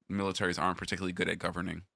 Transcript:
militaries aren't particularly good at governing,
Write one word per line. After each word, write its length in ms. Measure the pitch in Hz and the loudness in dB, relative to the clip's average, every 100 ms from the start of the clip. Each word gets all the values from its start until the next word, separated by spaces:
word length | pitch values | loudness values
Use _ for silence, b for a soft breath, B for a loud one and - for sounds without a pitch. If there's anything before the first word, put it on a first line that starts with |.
| - | -6
militaries 500 | 98 98 92 95 85 | -2 0 2 2 2
aren't 180 | 90 90 | 2 2
particularly 340 | 92 90 92 | -2 -2 -2
good 160 | 87 110 | 0 0
at 100 | 90 | 2
governing, 440 | 87 87 90 82 92 | -2 -2 -4 -6 -10